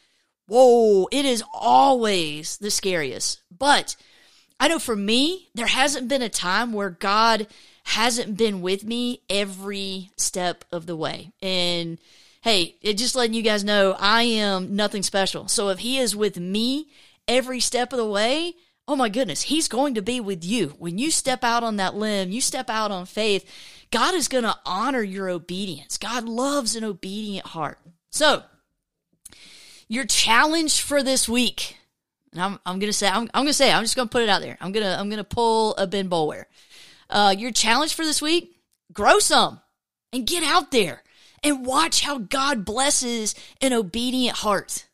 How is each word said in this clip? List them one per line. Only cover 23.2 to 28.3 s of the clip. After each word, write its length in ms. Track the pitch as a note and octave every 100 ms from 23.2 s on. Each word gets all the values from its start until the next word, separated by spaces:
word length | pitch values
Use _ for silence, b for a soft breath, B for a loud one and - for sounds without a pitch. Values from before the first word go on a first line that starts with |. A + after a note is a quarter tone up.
| A3 G3 B B B B B
God 240 | A3+ C#4
is 140 | F#4 A#3+
gonna 280 | C4 A3 -
honor 380 | C3+ F#3 A#3+ C4
your 260 | G#3 F#3+ F#3+
obedience. 680 | F3+ F3 F3+ G3+ D3+ - -
God 260 | G#3 B3
loves 520 | A3+ A3+ C#4 C#4+ A3 A3+
an 80 |
obedient 640 | A3 F#3+ F#3+ G3+ G#3+ G3 -
heart. 320 | E3 D3 - - _ _
So, 320 | - D4